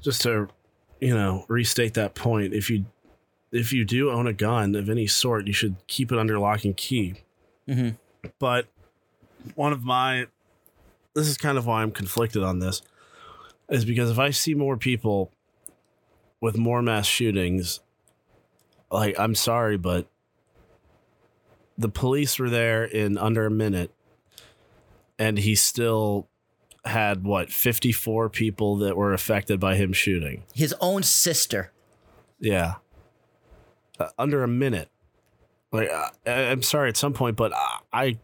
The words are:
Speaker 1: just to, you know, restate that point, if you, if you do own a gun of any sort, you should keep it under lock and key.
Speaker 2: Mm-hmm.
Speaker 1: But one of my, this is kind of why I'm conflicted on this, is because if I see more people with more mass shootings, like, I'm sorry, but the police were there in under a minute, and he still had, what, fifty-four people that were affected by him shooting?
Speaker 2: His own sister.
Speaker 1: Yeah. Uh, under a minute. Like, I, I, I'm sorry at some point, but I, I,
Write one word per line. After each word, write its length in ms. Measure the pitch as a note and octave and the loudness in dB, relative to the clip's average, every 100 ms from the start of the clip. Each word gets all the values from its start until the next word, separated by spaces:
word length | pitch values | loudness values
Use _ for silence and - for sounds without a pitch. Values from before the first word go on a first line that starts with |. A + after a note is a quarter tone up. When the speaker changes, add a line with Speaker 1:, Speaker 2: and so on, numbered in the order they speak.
Speaker 1:
just 200 | C#3+ A#2+ | -4 0
to, 260 | A#2+ G#2+ G2+ - _ _ _ - | 0 0 -2 -10 _ _ _ -4
you 140 | B2+ | 0
know, 320 | A2+ G2 F#2 - | 2 2 0 0
restate 460 | A#2 A2+ - A2+ | 0 2 2 0
that 220 | A2+ G2+ - | 0 -2 -2
point, 380 | A#2+ A2 G2 | 0 0 0
if 160 | G#2 G2+ | -2 0
you, 160 | A2 G2 - _ _ _ _ _ | -2 -2 -10 _ _ _ _ _
if 200 | A#2 A2+ | -4 0
you 140 | C3 G#2 | 0 0
do 240 | A#2+ C#3+ | 0 0
own 160 | A#2+ A#2+ | 0 0
a 80 | |
gun 420 | G2+ G#2 A#2 G2+ G#2 | 0 0 2 2 0
of 140 | G2+ | 0
any 160 | A#2 G#2 | 0 0
sort, 400 | - B2 A2 G2+ | 0 0 0 0
you 80 | |
should 220 | G2 G#2+ F#2 - | -2 -2 -4 -6
keep 240 | - A#2+ | -4 -2
it 60 | B2 | 0
under 220 | A2 G#2+ | 0 2
lock 260 | G2+ G#2+ G2+ | 2 2 0
and 100 | F#2 | -2
key. 380 | - B2+ F#2 G2 - _ _ _ - | -2 -2 -2 -6 -18 _ _ _ -4
Speaker 2:
Mm-hmm. 600 | B2+ A#2+ A2+ _ _ G2 - | -2 -2 -4 _ _ -20 -4
Speaker 1:
But 280 | C3 B2 A#2+ _ _ _ _ _ _ - - - | 0 0 -2 _ _ _ _ _ _ -20 -14 -2
one 160 | D3 | -2
of 120 | C#3+ | 0
my, 440 | B2 B2+ C3 B2+ B2 _ _ _ _ _ - _ _ | 0 2 2 0 -4 _ _ _ _ _ -20 _ _
this 140 | D3+ D3+ | -2 -2
is 100 | C3+ | 0
kind 200 | D3+ C3+ | 0 0
of 80 | A#2+ | 0
why 160 | A2+ | 0
I'm 80 | A2 | 0
conflicted 520 | G#2+ F#2+ - A#2 A2 | -4 -4 -2 0 0
on 160 | F#2 F2+ | -2 0
this, 220 | F#2 F#2 - _ - - - - - _ - | -2 -4 -10 _ -20 -20 -20 -20 -20 _ -4
is 160 | C3 A2+ | -2 0
because 240 | A#2+ A#2+ | 0 0
if 80 | A#2 | 2
I 140 | C#3+ | 0
see 240 | C3+ D#3+ D3 | 0 0 0
more 220 | C#3 B2+ | 0 0
people 540 | C3 A#2+ A2+ G2+ F#2 _ _ _ - - _ _ _ _ _ _ | -2 0 0 0 -2 _ _ _ -20 -20 _ _ _ _ _ _
with 160 | A2+ A2 | -2 0
more 240 | A#2 A#2+ | 2 2
mass 240 | A#2 A2 G2+ | 2 0 0
shootings, 760 | - A#2 G2 F2+ F#2 F2 - _ _ _ _ _ _ _ _ _ _ _ | 0 2 2 2 0 -2 -8 _ _ _ _ _ _ _ _ _ _ _
like, 280 | G2 G#2+ F#2+ | 0 2 2
I'm 160 | A2 A2 | 0 2
sorry, 420 | - A#2 A2+ G2+ | 0 2 2 0
but 300 | F2 F2 - _ _ _ _ _ _ _ _ _ _ _ _ _ _ _ _ - | 0 -2 -4 _ _ _ _ _ _ _ _ _ _ _ _ _ _ _ _ -4
the 120 | A2 | -4
police 500 | - B2+ C#3 C#3+ - | 0 2 2 2 0
were 100 | B2+ | 0
there 340 | A#2 A#2 A2+ | 2 2 2
in 340 | A2+ G#2+ G#2 G2+ | 0 0 0 0
under 280 | A2 A2+ A2 | 2 2 2
a 60 | |
minute, 400 | A2 G#2+ F#2 F2 _ _ _ _ - - _ _ _ _ - _ - | 2 0 0 -4 _ _ _ _ -20 -20 _ _ _ _ -20 _ -4
and 200 | A2 G#2 | 0 2
he 160 | G2+ | 2
still 760 | G#2 - - A#2 A2 G#2+ G2+ - _ _ _ _ - - | 2 0 0 0 0 0 -2 -6 _ _ _ _ -12 -4
had, 400 | A2 G#2 G2 G2 | 0 0 0 0
what, 260 | F#2+ E2+ | 0 0
fifty-four 800 | - B2 A#2 B2 A2 A#2 A2 A2+ | 0 0 2 0 0 -2 -2 -2
people 480 | - A2+ G2+ G#2+ G2+ | -2 -2 0 0 0
that 180 | G2+ F#2 | 0 0
were 180 | G2+ | 0
affected 460 | F#2+ - G#2 - G2 | 0 0 0 0 0
by 160 | F#2+ F#2+ | 2 2
him 160 | F#2+ | 2
shooting? 520 | F#2 G#2 F2+ D2 B1+ - | 0 0 -2 -4 -8 -8
Speaker 2:
His 200 | A#2+ D3+ - | -2 -2 0
own 240 | F3+ G3 | 0 2
sister. 720 | - - F3+ D3+ - G#2 F#2 _ _ _ _ - _ _ | 2 2 2 0 0 -2 -6 _ _ _ _ -20 _ _
Speaker 1:
Yeah. 360 | A2 F#2+ E2+ F#2 _ - _ _ _ _ _ - _ _ _ - | 0 2 0 -4 _ -20 _ _ _ _ _ -20 _ _ _ -8
Uh, 80 | D#2 - | -6 -4
under 260 | C#3 D3 | -2 0
a 40 | B2 | 0
minute. 420 | A#2+ C#3 G2 D2+ _ _ _ _ _ _ _ _ | 0 0 -2 -6 _ _ _ _ _ _ _ _
Like, 180 | A2 F#2 | -2 -2
I, 180 | D#2+ D2+ - A#2 | -2 -6 -6 -4
I, 60 | |
I'm 320 | B2 B2 C3 | -2 0 0
sorry 240 | A#2+ D3+ C3 | 0 2 2
at 80 | A2 | 0
some 160 | C#3+ | 0
point, 240 | B2+ B2 A2+ | 0 0 2
but 180 | A2 | 0
I, 260 | - C#2+ G#1+ - | 0 -4 -6 -6
I, 260 | A#2 C3+ A2+ | -2 0 -2